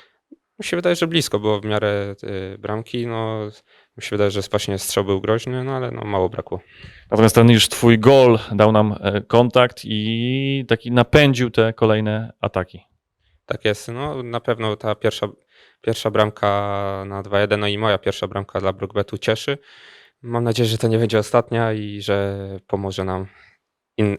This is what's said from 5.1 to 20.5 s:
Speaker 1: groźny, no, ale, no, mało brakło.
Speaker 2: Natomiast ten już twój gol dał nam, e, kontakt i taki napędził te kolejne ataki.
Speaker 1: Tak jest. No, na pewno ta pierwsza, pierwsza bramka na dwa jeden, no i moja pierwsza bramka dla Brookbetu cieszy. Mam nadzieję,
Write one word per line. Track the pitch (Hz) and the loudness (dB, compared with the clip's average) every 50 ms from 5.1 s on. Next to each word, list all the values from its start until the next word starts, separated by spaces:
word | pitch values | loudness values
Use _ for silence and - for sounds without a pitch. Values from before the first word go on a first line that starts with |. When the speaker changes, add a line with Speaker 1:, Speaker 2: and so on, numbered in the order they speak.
| 98 95 | 0 -2
Speaker 1:
groźny, | 101 104 110 113 - 127 127 127 127 | 0 -2 -2 -2 -2 -6 -6 -6 -6
no, | 135 135 | -6 -6
ale, | 131 127 120 | -6 -6 -6
no, | 120 113 - | -8 -8 -6
mało | 107 101 95 92 90 | -4 -2 0 0 -2
brakło. | - - - - - 95 - _ _ - - - - - - - | -2 -6 -10 -8 -10 -12 -12 _ _ -20 -20 -20 -20 -20 -8 -2
Speaker 2:
Natomiast | 107 104 113 110 - | 4 6 6 6 8
ten | 117 117 120 | 8 8 8
już | 120 110 - - | 8 6 4 2
twój | - - - 117 117 110 | 0 2 4 6 6 6
gol | 107 127 139 135 127 123 117 110 - - | 8 8 8 8 8 6 6 4 0 -2
dał | 113 101 107 107 | 2 4 4 6
nam, | 110 107 107 104 104 - | 6 4 2 2 0 -2
e, | - 101 101 104 | -2 -2 -2 -2
kontakt | - - - 120 123 120 - 127 123 123 - - - | -2 2 4 4 4 4 4 2 2 2 0 -6 -10
i | - 110 107 107 110 113 113 120 123 131 135 135 139 135 139 127 | -6 -4 -4 -4 -2 -4 -2 -2 -2 -2 -2 -2 -2 -4 -2 -2
taki | - 117 113 - 123 | -2 -2 -2 -2 0
napędził | 120 123 120 - - 151 147 139 131 120 127 117 | 2 2 2 4 4 4 6 4 4 2 0 0
te | - - 113 113 113 | 2 2 0 0 0
kolejne | - 117 110 107 107 107 107 107 110 113 113 - _ | 2 2 2 2 2 0 -2 -4 -4 -6 -10 -10 _
ataki. | - 101 - 110 107 - - 92 _ _ _ _ _ _ _ _ _ _ _ _ _ | -6 -4 -4 -4 -6 -6 -10 -20 _ _ _ _ _ _ _ _ _ _ _ _ _
Speaker 1:
Tak | - - - - | -8 -6 -4 -2
jest. | 110 104 - - | -2 -2 -4 -6
No, | - 117 123 139 151 147 135 123 | -12 -10 -8 -8 -8 -8 -10 -8
na | 120 117 117 | -8 -8 -6
pewno | - - 117 113 113 110 104 | -4 -4 -4 -2 -2 -4 -4
ta | - - 110 104 | -4 -4 -6 -4
pierwsza, | - - 110 - - - 104 - _ _ _ _ _ _ _ _ _ | -2 -2 -4 -2 -4 -6 -8 -8 _ _ _ _ _ _ _ _ _
pierwsza | - 113 113 - - 113 | -4 -4 -4 -2 -4 -2
bramka | 104 110 107 107 104 - - 104 101 101 101 101 101 101 101 98 98 98 98 | 0 0 0 0 0 -2 -2 0 0 0 -2 -2 -4 -4 -4 -6 -6 -8 -8
na | 98 101 98 95 | -10 -10 -10 -6
dwa | 98 101 101 | -2 0 0
jeden, | 104 101 107 104 | 2 2 0 0
no | 104 | -2
i | 104 101 | -2 -2
moja | 101 110 110 101 | -2 0 0 0
pierwsza | 95 - 101 - - - | 0 -2 -4 -4 -4 -6
bramka | 95 - 98 98 - - 98 | -8 -6 -8 -8 -8 -6 -4
dla | 98 95 95 | -4 -4 -4
Brookbetu | 95 101 92 - 104 98 - - | -4 -8 -6 -4 -4 -6 -6 -8
cieszy. | 98 - - - - - - 139 139 _ _ - - - - - - _ _ _ _ | -6 -2 -2 -2 -2 -2 -6 -8 -8 _ _ -20 -20 -20 -20 -20 -20 _ _ _ _
Mam | - 120 120 117 120 | -10 -6 -4 -2 0
nadzieję, | 117 | 0